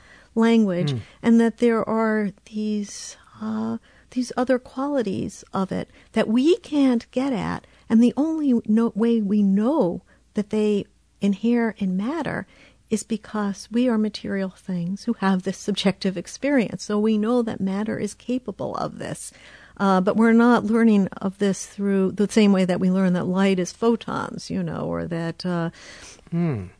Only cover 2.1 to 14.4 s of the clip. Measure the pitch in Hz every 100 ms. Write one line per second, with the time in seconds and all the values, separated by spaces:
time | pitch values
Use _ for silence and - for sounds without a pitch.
2.1 | 214 202 - - 214 214 208 202 - -
3.1 | - _ 214 220 220 220 226 _ _ _
4.1 | 254 247 - 254 247 - - 285 285 214
5.1 | 196 - - - 196 185 185 - - _
6.1 | 220 214 233 294 - - 294 269 247 -
7.1 | 254 277 220 165 - - _ - 226 240
8.1 | - 320 320 294 233 - 214 233 196 233
9.1 | 233 196 208 202 190 220 320 180 180 -
10.1 | _ _ - 202 214 214 202 - _ _
11.1 | _ 202 196 226 240 226 - 190 185 220
12.1 | 330 262 - - _ - _ - 214 -
13.1 | 214 - 214 202 190 - 226 254 220 214
14.1 | - - 196